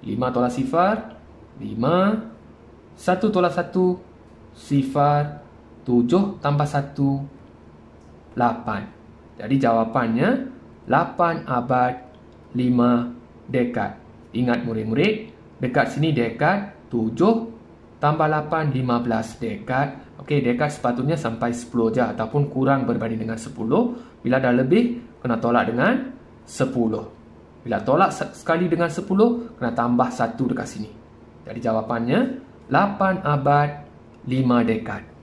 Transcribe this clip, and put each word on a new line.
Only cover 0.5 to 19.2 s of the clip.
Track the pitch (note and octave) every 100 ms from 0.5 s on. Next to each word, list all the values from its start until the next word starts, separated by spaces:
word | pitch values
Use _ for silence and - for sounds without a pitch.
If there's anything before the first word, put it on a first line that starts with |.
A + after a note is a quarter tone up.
| B2
sifar, | C3 E3 F#3 A3 - - - - - -
lima. | G#2+ G#2+ B2 F3 G3 A3 - - - - - - - -
Satu | - F#3 G#3+
tolak | F#3 F3+
satu, | - E3+ F#3 F#3 F3+ - - - - - -
sifar. | - C#3 C3 D3 C#3+ D3 D3 - - - - -
Tujuh | - B2 A#2+ E3+ G3+ -
tambah | C#3+ C#3+ D3
satu, | C#3+ C#3 - C#3 C#3 C#3 - - - - - - - - - - -
lapan. | A#2+ A2+ - G#2 G2 - - - - -
Jadi, | G#2+ C3+
jawapannya | B2+ A#2 A2+ C3 A#2 A2+ F3 C4 - - - - -
lapan | C3 E3+ - E3+ D#3+ -
abad, | B2+ B2 B2+ B2 B2+ - - - - - A#2+
lima | B2 B2 A#2+ A#2+ A#2+ - - - -
dekad. | B2+ A#2+ - G2 - - - -
Ingat, | A2 B2 A#2+ A#2+
murid-murid, | A2 A2 A2+ F#3+ A3 - - - -
dekat | B2+ C3+ C3+
sini | - D#3+
dekad, | C3+ A#2 A2+ D3 G3+ G3+ - -
tujuh | A#2+ A2+ B2 F#3 A3+ - - - - - -
tambah | D3 D#3 D#3
lapan, | D#3 D3+ E3 D3+
lima | C3 B2+ A#2+
belas | A#2+ A2